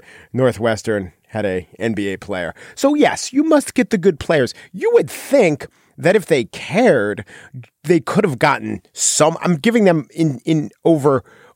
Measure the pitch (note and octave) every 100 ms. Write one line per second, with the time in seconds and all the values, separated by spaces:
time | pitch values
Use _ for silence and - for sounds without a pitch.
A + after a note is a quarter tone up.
0 | - - - A#2 B2+ G2+ A2+ G#2+ - G#2+
1 | F2+ _ _ G#2+ G#2 F#2 - - A2+ G2+
2 | G2+ F#2 - F#2 E2 - - - C#4 D4+
3 | F#3 - - C4 D#4+ D4+ - - A#3 G#3+
4 | F#3+ D3 - D#3+ A#2+ - - F#3 G#4 A#4
5 | C#3 - - C#4 F3+ D3 - _ _ -
6 | D3 G3+ - D3 A2+ - - E3+ B3 C3+
7 | G#2 G2 - - - C3 - _ D3 E3+
8 | - F#3 F3+ A#2+ D3+ B2 A2 G#2 _ -
9 | - - D3+ E3 F3 D#3+ A3 A#3 G3 E3
10 | D3 E3 D#3+ B2+ - D#3+ C3 _ D#3+ D#3+
11 | C#3 C3 - - _